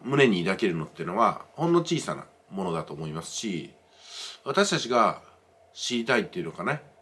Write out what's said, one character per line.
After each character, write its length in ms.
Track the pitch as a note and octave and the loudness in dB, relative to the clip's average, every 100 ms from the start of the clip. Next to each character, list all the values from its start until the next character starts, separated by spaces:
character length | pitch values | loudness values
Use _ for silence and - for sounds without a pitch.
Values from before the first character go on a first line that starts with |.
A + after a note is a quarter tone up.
胸 240 | A#2 C#3 B2+ | 0 4 6
に 160 | F#2 | 4
抱 140 | F2 F#2 | 2 0
け 120 | G#2 | 0
る 60 | |
の 120 | E2 D2+ | 0 -6
っ 20 | |
て 140 | - | -8
い 20 | |
う 40 | E2 | -4
の 100 | F#2+ | 2
は 260 | G#2+ - - | 2 2 -8
ほ 140 | - E3+ | -2 2
ん 80 | |
の 60 | E3+ | 4
小 200 | E3 D#3+ | 2 -2
さ 140 | - | -2
な 100 | - - _ - | -8 -10 _ -12
も 140 | F#2+ | -6
の 80 | F#2 | -4
だ 100 | E2 | -4
と 120 | D#2 | -6
思 120 | D2+ D#2 | -8 -8
い 60 | |
ま 100 | D#2 | -8
す 80 | - | -10
し、 440 | - A2 F2 - - _ _ - - - - | -8 -6 -6 -8 -16 _ _ -20 -16 -14 -12
私 280 | - E3 G3+ | -4 0 2
た 80 | D#3+ | 0
ち 100 | A#2 | 2
が 320 | A#2+ G#2 - - - _ _ _ | 4 4 2 -10 -20 _ _ _
知 240 | - - A#2+ | -10 -4 -2
り 80 | A2+ | 2
た 100 | A#2+ | 0
い 60 | |
っ 20 | |
て 140 | G2 F2+ | 0 -4
い 40 | |
う 40 | E2 | -8
の 60 | |
か 120 | - | -6
ね、 160 | F#2+ D3 - _ | -6 -6 -8 _